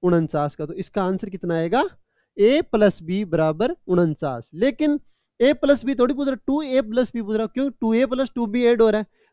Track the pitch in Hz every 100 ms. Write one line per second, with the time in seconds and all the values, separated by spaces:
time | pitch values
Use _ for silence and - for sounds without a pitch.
0 | 180 170 160 151 147 - 151 170 - 208
1 | 185 196 202 185 175 165 165 233 359 -
2 | _ _ _ - 214 294 - 226 208 -
3 | 165 190 196 156 156 156 247 359 - 180
4 | 170 147 147 120 - 156 254 - 302 294
5 | - _ _ - 254 302 277 277 233 262
6 | 247 269 277 254 - 285 294 254 214 233
7 | 247 233 202 214 220 247 277 - 220 226
8 | 262 254 262 247 226 240 240 240 220 214
9 | 208 _ _